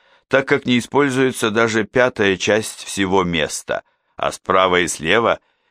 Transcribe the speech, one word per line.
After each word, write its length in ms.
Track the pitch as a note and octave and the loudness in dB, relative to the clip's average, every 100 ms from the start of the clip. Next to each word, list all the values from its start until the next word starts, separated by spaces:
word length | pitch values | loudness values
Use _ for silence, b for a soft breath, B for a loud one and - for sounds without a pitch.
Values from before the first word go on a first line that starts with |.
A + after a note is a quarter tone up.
| b b - | b b -2
так 180 | C3+ C3+ | -2 0
как 200 | C#3+ B2 | -2 0
не 120 | B2 | 0
используется 720 | - C3 C#3+ B2+ C3 - A2+ | 0 0 0 0 -2 0 -2
даже 340 | G#2+ A#2 A2 | 0 0 0
пятая 520 | G2+ B2+ B2 - G2 F#2 | 0 0 0 0 0 0
часть 480 | - G#2+ - - | 0 0 -2 -12
всего 400 | - G2 F#2+ F#2+ | -10 -4 0 2
места, 600 | F2 E2 C#2 - - A#1 - _ _ - | 0 -2 -4 -6 -8 -8 -10 _ _ -8
а 160 | D2 | -8
справа 480 | - - F#2+ F#2 F2+ | -4 0 2 4 2
и 60 | E2+ | 0
слева 540 | - D#2 A2 G#2+ E2 _ _ _ | -4 0 2 2 0 _ _ _